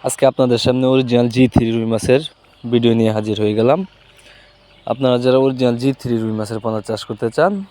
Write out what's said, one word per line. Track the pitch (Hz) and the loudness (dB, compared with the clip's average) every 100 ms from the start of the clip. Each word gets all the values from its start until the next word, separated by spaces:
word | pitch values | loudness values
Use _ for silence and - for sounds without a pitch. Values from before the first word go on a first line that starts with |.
আজকে | 131 - 135 | -6 0 0
আপনাদের | 123 127 117 | 2 0 2
সামনে | - 127 131 | 0 0 2
অরিজিনাল | 131 123 120 120 | 2 2 0 0
জি | 117 131 | 2 2
থ্রি | - 113 | 2 0
রুই | 113 113 | -2 -2
মাছের | 110 - 131 156 _ _ _ | -2 0 0 0 _ _ _
ভিডিও | 120 120 117 | -2 2 2
নিয়ে | 113 110 | 2 2
হাজির | 107 107 104 | 0 -4 -2
হয়ে | 104 104 | 0 2
গেলাম। | 120 160 190 _ _ _ - - - _ _ _ - | 2 0 -2 _ _ _ -20 -20 -20 _ _ _ -8
আপনারা | 117 131 123 | -2 0 2
যারা | 127 131 | 2 2
অরিজিনাল | 135 131 123 117 | 2 0 0 0
জি | 135 131 | -2 -4
থ্রি | 123 117 | -4 -2
রুই | 110 110 | -2 -4
মাছের | 107 110 | -6 -6
পোনা | 110 110 | -6 -6
চাষ | 101 110 | -6 -8
করতে | - 110 113 | -8 -6 -4
চান | 131 175 202 196 | 0 0 0 -10